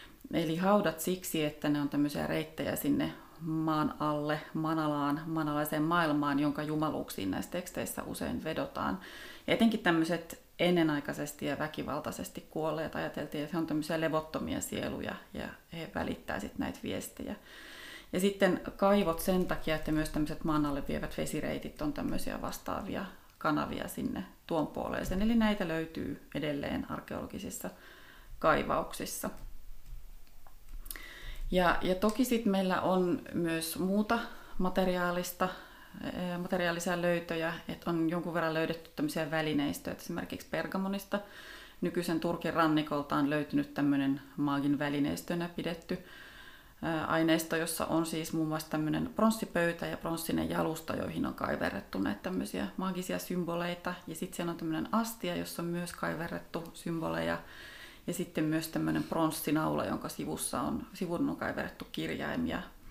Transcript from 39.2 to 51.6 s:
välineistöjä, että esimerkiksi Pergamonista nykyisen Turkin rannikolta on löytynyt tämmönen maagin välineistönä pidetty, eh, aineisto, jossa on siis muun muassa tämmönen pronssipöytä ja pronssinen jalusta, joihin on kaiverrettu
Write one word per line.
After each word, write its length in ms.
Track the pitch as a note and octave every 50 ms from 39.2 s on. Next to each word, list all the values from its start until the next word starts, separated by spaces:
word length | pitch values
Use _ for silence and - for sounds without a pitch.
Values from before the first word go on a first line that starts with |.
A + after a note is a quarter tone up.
| D#3+ D3
välineistöjä, 600 | D#3+ D#3+ D#3+ D#3 D3+ C#3+ C#3+ C#3 - - - -
että 120 | - - -
esimerkiksi 440 | - E3+ F3 F3+ - - - - -
Pergamonista 680 | - D#3+ D#3+ D#3+ - F#3+ G3 G3 G3 G3 - - G3+ G3+ - - - - - - - - - - - -
nykyisen 380 | F3 E3+ - F3+ E3+ - E3 D#3+
Turkin 340 | - E3+ F3 E3+ - E3 D#3
rannikolta 600 | E3 E3 D#3 D3+ D#3 D3+ - D3+ C#3+ C#3+ - D3
on 140 | D3 C#3 C#3
löytynyt 440 | D3+ D3+ C#3+ - C#3+ C#3+ C#3+ - -
tämmönen 480 | C#3+ C#3+ C#3+ C#3+ C#3 C#3 C#3 C#3 C#3+ - - -
maagin 420 | D3+ D3 C#3+ C#3+ C#3+ C#3 C#3+ C#3+ C3
välineistönä 720 | D3 D3 C#3+ D3 C#3+ D#3 E3 D#3+ - - F3 E3+ E3+ E3+ -
pidetty, 380 | - - E3+ F3 E3 - - F3+
eh, 1160 | F3+ - - - - - - - - - - - - - - - - - E3 E3 D#3 - -
aineisto, 460 | D#3+ D#3+ E3 D#3+ D#3+ E3 E3 - E3
jossa 300 | D#3+ E3 E3 - - -
on 200 | - - E3 E3
siis 280 | D#3+ F3 D#3 D#3+ - -
muun 140 | D#3+ D#3+
muassa 220 | D#3 D#3 D#3 - -
tämmönen 400 | - D#3 D#3 D3+ D#3 D#3 D#3 - -
pronssipöytä 720 | - A3 A3 A3 - F#3+ - - F3 E3+ E3+ E3 E3+ E3
ja 100 | D#3 E3+
pronssinen 520 | - - E3 E3 E3 - - E3 E3 D#3+ D#3+
jalusta, 460 | E3+ F3 E3 E3 D#3+ - - - -
joihin 300 | - F2 - D#3+ D#3+ -
on 80 | - -
kaiverrettu 640 | - - - - -